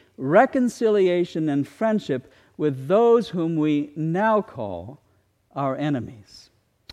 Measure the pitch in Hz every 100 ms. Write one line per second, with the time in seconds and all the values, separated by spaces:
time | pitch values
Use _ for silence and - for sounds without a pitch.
0 | _ - 131 185 262 277 247 - 226 208
1 | 185 175 175 170 156 143 139 - 220 214
2 | - 131 - _ _ - 151 131 135 196
3 | 233 233 214 180 165 160 151 147 147 -
4 | 156 175 220 214 - 131 104 87 98 143
5 | _ _ _ _ _ - 139 131 151 135
6 | 92 110 98 - - _ _ _ _